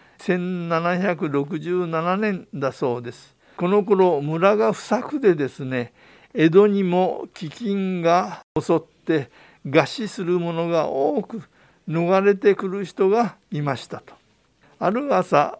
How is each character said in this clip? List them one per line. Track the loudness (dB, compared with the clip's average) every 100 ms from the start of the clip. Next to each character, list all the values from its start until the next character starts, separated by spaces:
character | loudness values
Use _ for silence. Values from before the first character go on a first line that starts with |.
| _ -8
千 | -2 -2 -2 -4 -2
七 | 0 0 0
百 | 0 -2 -2
六 | -2 -2 -6
十 | -4 -2 -2
七 | -2 0 0
年 | -2 -4 -8 -6
だ | -4
そ | -2 -4 -4
う |
で | -8
す。 | -16 -20 _ _ -4
こ | 0
の | 2
頃、 | 2 4 4 2
村 | -2 2 2 4
が | 2
不 | -2
作 | -2 -4 -2 0
で | 2 2
で | 0
す | -6 -6
ね、 | -6 -6 _ -20 -20 _
江 | 0 4
戸 | 6 6
に | 4
も | 2 2 0 -2 -10
飢 | -12 -12
饉 | -8 -6 -4 -4 -2
が | 2 2 0 -8 -8 -4
襲 | 0 0
っ |
て、 | -2 _ -2 -2 -2 -14 -20 _ 0
餓 | 2 2
死 | -2 -8
す | -6
る | -2 -2
者 | -2 -2 0
が | 0 0
多 | 0 0 -2
く、 | -4 -10 -14 _ _ _ -6
逃 | -2 2 4
れ | 4 4
て | 4
く | 2 0
る | -6 -6
人 | 0 2
が | 2 0 -6 _
い | -6
ま | -4 -4
し | -8
た | -16
と。 | -16 -20 _ _ _ _ _ -4
あ | -2
る | -2 0
朝、 | 0 2 2 2